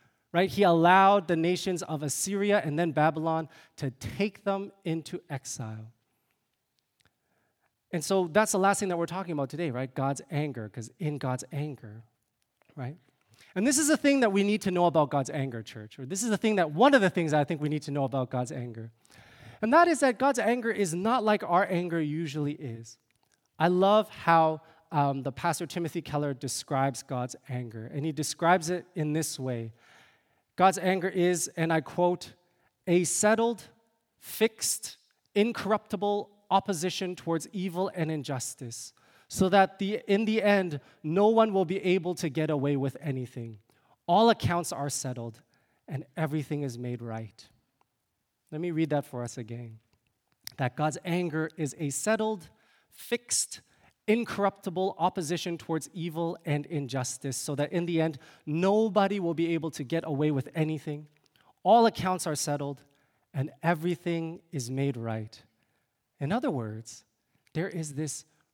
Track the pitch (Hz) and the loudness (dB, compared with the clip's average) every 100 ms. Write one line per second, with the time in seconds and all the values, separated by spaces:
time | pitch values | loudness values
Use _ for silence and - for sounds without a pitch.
0 | _ _ _ 170 190 196 196 170 170 190 | _ _ _ 0 2 4 6 8 8 8
1 | 196 202 165 165 170 180 190 180 180 151 | 8 6 2 0 0 0 -2 -4 -4 -6
2 | 147 - 190 196 202 202 156 147 170 147 | -4 -4 -4 0 2 2 2 0 0 2
3 | 156 156 165 160 147 - - - 135 - | 2 2 -2 -2 -4 -12 -20 -8 -8 -6
4 | - - 202 - 202 196 202 - 170 165 | -8 -4 -4 -4 -4 -4 -6 -10 -6 -6
5 | - 180 - 139 - - 110 110 113 _ | -6 -12 -10 -10 -10 -10 -10 -12 -16 _
6 | _ _ _ _ _ _ _ _ _ _ | _ _ _ _ _ _ _ _ _ _
7 | _ _ _ _ _ _ _ _ _ 170 | _ _ _ _ _ _ _ _ _ -4
8 | 151 190 175 180 214 196 190 196 196 170 | 0 2 4 4 4 4 2 2 0 -2
9 | 165 180 175 147 131 147 165 123 131 - | -2 -4 -4 -4 -4 -4 -4 -4 -6 -2
10 | 135 135 - 147 151 120 107 120 113 - | -2 -2 -4 -4 -4 -6 -10 -10 -12 -6
11 | 151 147 135 127 - 143 151 127 107 110 | -6 -4 -4 -4 -6 -8 -8 -10 -16 -18
12 | 113 _ _ _ _ _ _ 147 127 165 | -20 _ _ _ _ _ _ -12 -12 -12
13 | _ _ _ - - 190 247 277 294 302 | _ _ _ -20 -10 -2 0 2 2 2
14 | 285 277 226 196 202 214 196 175 175 156 | 4 4 4 4 2 2 0 2 4 4
15 | 143 143 131 143 135 117 110 113 107 - | 2 0 -2 -4 -4 -6 -10 -14 -16 -14
16 | 131 190 240 202 220 202 156 151 277 269 | -8 -4 0 2 2 2 2 6 8 8
17 | 190 185 160 151 139 156 151 151 147 143 | 6 2 2 2 2 -2 -2 -4 -4 -2
18 | 135 135 123 123 123 143 120 113 113 - | -2 -2 -2 -4 -4 -6 -10 -10 -14 -18
19 | _ - - - - - 220 311 349 302 | _ -20 -20 -20 -20 -6 4 6 6 4
20 | 269 220 277 247 202 247 226 190 180 170 | 2 2 2 2 2 0 0 -2 -2 -2
21 | 214 247 214 208 151 175 202 175 180 165 | 0 0 2 0 2 2 2 0 -2 -2
22 | 151 156 156 151 143 147 123 113 117 - | -2 -4 -4 -4 -4 -6 -10 -12 -14 -20
23 | _ _ _ _ _ - 175 180 196 214 | _ _ _ _ _ 0 2 4 6 4
24 | 214 - 165 165 160 156 - _ - 156 | 2 -2 4 6 6 0 -8 _ -4 0
25 | 143 135 131 127 175 151 165 180 165 170 | 2 0 -6 -4 -2 -2 -4 -4 -4 -6
26 | - 147 147 127 131 - - 135 135 123 | -4 -4 -2 -4 -6 -8 -2 0 0 -2
27 | - 127 127 - - 127 120 113 120 147 | -6 -6 -6 -10 -10 -8 -8 -10 -10 -6
28 | 156 147 143 - 165 185 160 180 - 175 | -4 -4 -6 0 4 4 2 -6 -6 -4
29 | 151 156 151 - 131 120 113 - _ - | -2 -2 -4 -6 -6 -6 -8 -14 _ -20
30 | _ _ _ _ _ - 190 185 185 190 | _ _ _ _ _ 4 4 4 0 0
31 | 180 180 175 175 - - 160 160 - - | 0 2 2 2 -2 -2 0 0 -2 0
32 | 175 180 - - _ _ _ _ - 180 | 0 0 -6 -20 _ _ _ _ 0 2
33 | 170 - 214 220 233 208 - _ _ _ | 2 2 2 4 0 -2 -12 _ _ _
34 | _ _ - - - - - - - - | _ _ -10 0 0 0 -4 -4 -8 -18
35 | _ _ _ 202 226 - 190 208 - 196 | _ _ _ 0 2 0 -2 -2 -2 -4
36 | 202 208 - _ - 196 208 160 180 - | -2 -2 -4 _ 0 0 2 -2 -4 -4
37 | 185 180 165 165 - 202 185 170 190 175 | -6 -6 -2 -2 -4 -6 -4 -2 -2 -2
38 | 160 156 139 131 - - 120 - - _ | -2 -4 -4 -6 -6 -10 -12 -12 -16 _
39 | _ _ - - 185 196 190 - 196 214 | _ _ -6 0 4 6 6 2 -4 -2
40 | - 202 220 220 208 202 180 143 - _ | 0 2 2 2 4 2 0 -6 -10 _
41 | 151 180 214 220 220 190 165 190 185 185 | -2 4 6 6 4 2 0 0 2 2
42 | 175 175 165 131 160 147 143 139 135 - | 0 -2 -2 0 0 0 0 0 -2 -4
43 | 156 131 120 127 113 107 _ _ _ _ | -6 -6 -6 -10 -12 -14 _ _ _ _
44 | - 185 233 214 127 175 160 - 143 - | 2 6 6 4 2 0 -2 -6 -6 -4
45 | 131 120 117 113 _ _ _ _ - 143 | -6 -8 -10 -14 _ _ _ _ -10 -10
46 | - - 156 151 135 147 139 120 123 120 | -8 -6 -4 -4 -4 -4 -6 -6 -8 -8
47 | 117 113 107 - - _ _ _ _ _ | -8 -10 -10 -16 -20 _ _ _ _ _
48 | _ _ _ _ _ 156 175 160 156 147 | _ _ _ _ _ -6 -4 0 0 0
49 | - 123 120 - 110 117 117 113 _ _ | -2 -6 -8 -10 -10 -12 -12 -18 _ _
50 | _ _ _ _ - - 127 - 151 - | _ _ _ _ -12 -2 -2 0 -2 -2
51 | 175 175 175 156 160 - 147 - 147 - | -2 -2 0 -2 -4 -4 -6 -4 -4 -2
52 | 220 220 220 208 - _ _ _ _ - | 0 0 0 -4 -10 _ _ _ _ -16
53 | - 240 - - - - _ _ _ _ | -6 -6 -2 -4 -4 -10 _ _ _ _
54 | - 226 226 - 202 - 196 170 190 - | 0 0 0 0 -2 -2 -6 -2 -2 0
55 | 180 196 151 170 175 165 - 160 - 190 | -2 -2 -4 -4 -4 -6 -4 -6 -6 -8
56 | 170 160 165 - 165 147 - 160 131 131 | -6 -4 -4 -4 -4 -4 -4 -6 -4 -4
57 | 123 - 139 - - 139 151 180 175 165 | -6 -6 -8 -6 -4 -4 -2 -2 0 2
58 | 160 139 - - - 156 190 208 220 202 | 0 -2 -14 -14 -6 0 4 4 4 4
59 | 196 202 170 156 165 165 156 - 131 165 | 2 2 -2 0 0 0 -2 -6 -4 -4
60 | 160 139 151 139 - 165 156 156 156 147 | -2 0 0 0 -2 -4 -4 -4 -8 -10
61 | 151 _ _ _ _ _ 185 233 226 - | -12 _ _ _ _ _ 4 6 6 2
62 | 185 185 170 147 151 143 143 135 _ _ | -2 -2 -4 -4 -4 -4 -6 -10 _ _
63 | _ _ _ 139 151 - 160 165 175 165 | _ _ _ -6 -6 -4 -2 0 -2 -4
64 | 175 165 165 175 _ 139 120 131 139 120 | -2 -4 -4 -10 _ -8 -6 -2 -2 -2
65 | 113 110 107 - _ _ _ _ _ _ | -6 -6 -8 -16 _ _ _ _ _ _
66 | _ - 143 226 254 139 110 110 - - | _ -8 -4 -2 -2 -4 -6 -8 -14 -20
67 | _ _ _ _ _ 156 190 175 151 139 | _ _ _ _ _ -6 -4 -6 -8 -6
68 | 151 - - _ _ | -8 -8 -16 _ _